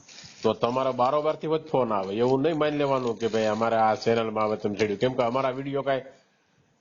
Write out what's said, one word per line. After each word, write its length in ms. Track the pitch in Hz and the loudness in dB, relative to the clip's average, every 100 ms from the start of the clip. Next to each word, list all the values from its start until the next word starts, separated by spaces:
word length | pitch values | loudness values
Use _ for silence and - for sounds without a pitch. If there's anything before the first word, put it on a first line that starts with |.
| - - - - | -8 -20 -20 -4
તો 120 | 113 | -2
તમારા 380 | 107 120 127 131 | 0 0 0 0
બારોબારથી 560 | 123 123 151 151 151 160 | 2 2 2 0 -2 -2
જ 200 | 156 156 | -4 0
ફોન 220 | 139 117 | 0 0
આવે. 220 | 104 95 | 0 -2
એવું 280 | 104 123 135 | 0 2 2
નહીં 160 | 151 156 | 2 2
માની 200 | 151 147 | 0 0
લેવાનું 400 | 139 131 123 110 | 0 0 0 -2
કે 100 | 113 | -2
ભાઈ 180 | 110 110 | 0 0
અમારે 300 | 107 113 113 | 2 2 4
આ 180 | 110 | 2
ચેનલમાં 500 | 107 113 117 113 107 | 2 2 2 0 0
આવે 120 | 107 107 | 0 0
તમે 180 | 107 | -4
ચડ્યું, 240 | 98 107 98 | -2 -2 0
કેમ 160 | 127 | 0
કે 80 | 131 | 0
અમારા 280 | 117 127 135 | 0 0 -2
વીડિયો 320 | 127 139 139 | -4 -6 -4
કાંઈ, 180 | 135 135 123 - _ _ _ _ _ _ | -2 -4 -6 -16 _ _ _ _ _ _